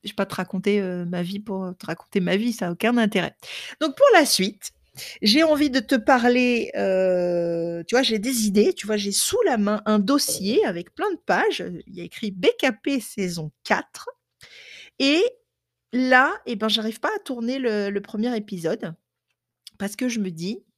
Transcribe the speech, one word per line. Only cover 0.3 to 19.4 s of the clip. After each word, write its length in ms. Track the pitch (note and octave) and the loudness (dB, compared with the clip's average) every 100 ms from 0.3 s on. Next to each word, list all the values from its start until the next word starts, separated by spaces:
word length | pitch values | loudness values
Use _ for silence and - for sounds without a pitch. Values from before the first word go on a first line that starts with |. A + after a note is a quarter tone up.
raconter, 480 | - F3+ F#3+ G3+ G#3 | -4 -6 -2 0 0
heu, 240 | F#3+ F3+ F3 | 0 -4 -4
ma 160 | F3+ | -4
vie 180 | F3 G3+ | -4 -6
pour 380 | G#3+ F#3+ F#3 F3+ | -8 -8 -8 -10
te 80 | - | -10
raconter 360 | E3 - G3+ | -10 -4 -2
ma 160 | F3 F#3+ | 0 0
vie, 160 | A#3 | -2
ça 160 | A3 F3+ | -2 -4
a 20 | |
aucun 260 | F3 G#3+ A#3+ | -2 0 2
intérêt. 380 | A3 G3+ E3+ _ - - - - | 2 0 -4 _ -18 -16 -14 -6
Donc 160 | D#4 - | -6 4
pour 120 | C#5 | 6
la 120 | G4 D4 | 8 6
suite, 460 | - F#3+ - - _ _ - - - | 2 -2 -4 -18 _ _ -18 -18 -2
j'ai 220 | G#3 B3+ | 2 4
envie 260 | D#4+ D4+ D4 | 4 4 2
de 100 | B3+ | 0
te 140 | G#3+ | 0
parler, 800 | C4 G#3+ B3+ A#3+ B3 B3 A#3+ - - | 0 4 4 6 4 4 2 -2 -2
heu, 1080 | G3 F#3 F#3 F3+ F3 F3 E3+ E3+ E3 E3+ E3+ | 0 2 2 2 2 0 -2 -2 -4 -6 0
tu 60 | |
vois, 80 | A#3 | 0
j'ai 160 | B3 A3 | 2 0
des 300 | G#3+ B3+ G#3+ | -2 -2 2
idées, 260 | G3 A#3+ | 4 4
tu 140 | F4+ G3+ | 2 -4
vois, 100 | G#3+ | -2
j'ai 140 | G3+ | -2
sous 280 | G3+ - A4+ G#4 | -2 0 2 2
la 120 | A#3+ | 2
main 260 | G3+ G#3+ G#3+ | 0 0 2
un 140 | G#3+ | 2
dossier 680 | G3 C#4+ - A3+ F#3+ C#4+ F4+ | 4 2 0 -4 0 2 2
avec 300 | E3+ F3 - | -2 -10 -6
plein 160 | G4+ | -4
de 80 | E4+ | -4
pages, 380 | - F#3+ G#4+ - | 0 2 2 -2
heu, 220 | F3+ F3 - | -8 -10 -14
il 80 | |
y 80 | F#3 | -14
a 20 | |
écrit 280 | F3 - G#3+ | -14 -8 -8
B 160 | F#3+ F#4+ A#4+ | 0 0 2
K 120 | C#4 - | -2 -2
P 180 | - C#4 | -4 -4
saison 520 | - - F#3 F3 D#3 _ | -6 -6 -6 -4 -10 _
quatre. 460 | - G#3+ - - - - _ _ - - - - - _ | -4 -4 -4 -16 -16 -18 _ _ -20 -20 -20 -20 -20 _
Et 240 | C#4 D#4 A#4+ - _ _ _ _ _ | 2 4 2 -2 _ _ _ _ _
là, 420 | B3 B3+ B3+ C#4 G4+ - | -2 4 6 4 0 -6
eh 80 | A3 | -2
ben, 120 | G#3+ | 0
j'arrive 320 | A3+ A3 A3 | 0 -2 -4
pas 120 | - G#4+ | -4 -4
à 40 | |
tourner 400 | - B3 A#3 C4+ | -6 -6 -4 -2
le, 320 | B3 G#3+ G3+ | -2 -2 -2
le 100 | G3+ | -4
premier 340 | G3+ G#3+ A#3 A#3 | -6 -4 -2 -4
épisode 600 | G#3 F#3 D#3+ D#3 F3 D#3+ _ _ _ _ | -6 -6 -4 -4 -6 -12 _ _ _ _